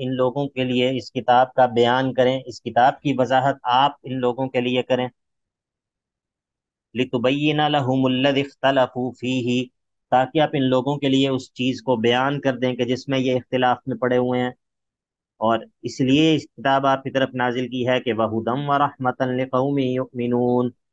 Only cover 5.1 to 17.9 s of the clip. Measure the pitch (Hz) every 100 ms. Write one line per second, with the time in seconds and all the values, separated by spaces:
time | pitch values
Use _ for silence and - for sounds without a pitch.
5.1 | - _ _ _ _ _ _ _ _ _
6.1 | _ _ _ _ _ _ _ _ 113 127
7.1 | 127 120 143 151 151 151 147 123 131 131
8.1 | 127 135 139 139 - 135 139 123 127 127
9.1 | - 123 131 120 123 123 _ _ _ _
10.1 | 127 131 160 147 151 131 127 127 147 143
11.1 | 135 135 131 - - 127 117 - 120 117
12.1 | 120 135 143 135 120 127 123 120 127 -
13.1 | 135 131 127 - 127 127 120 - 113 123
14.1 | 127 123 123 123 - _ _ _ _ _
15.1 | _ _ - 110 113 - _ 120 - 127
16.1 | 139 160 151 - - 135 135 135 135 131
17.1 | 131 131 127 123 123 127 127 120